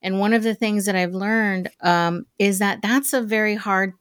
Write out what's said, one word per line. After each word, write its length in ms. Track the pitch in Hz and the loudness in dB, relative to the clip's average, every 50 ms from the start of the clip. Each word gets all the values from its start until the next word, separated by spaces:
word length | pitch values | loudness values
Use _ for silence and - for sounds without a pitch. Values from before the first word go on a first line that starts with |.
And 180 | - 190 190 190 | -6 -4 -2 0
one 140 | 202 214 233 | 2 2 2
of 100 | 226 220 | 2 2
the 120 | 226 208 | 0 -2
things 300 | - 226 214 208 208 190 | 0 -2 0 0 0 0
that 100 | 208 185 | 0 0
I've 180 | 185 180 175 185 | 0 0 -2 -2
learned, 560 | 190 196 208 220 226 214 202 190 185 180 - _ - | -4 -2 0 0 0 0 0 0 -2 -4 -6 _ -2
um, 440 | - 175 175 170 170 170 175 175 - _ _ - | 0 2 2 4 2 0 0 -2 -6 _ _ 0
is 200 | 202 202 190 185 | 0 2 2 2
that 220 | 208 202 - 214 | 0 0 0 -2
that's 300 | - 208 247 277 277 - | -2 0 0 0 0 0
a 100 | 285 254 | -2 -2
very 340 | 226 208 220 214 214 214 208 | 0 0 0 0 0 0 -2
hard 380 | 214 - 208 190 185 196 190 185 _ | -4 -2 -2 0 0 0 -2 -4 _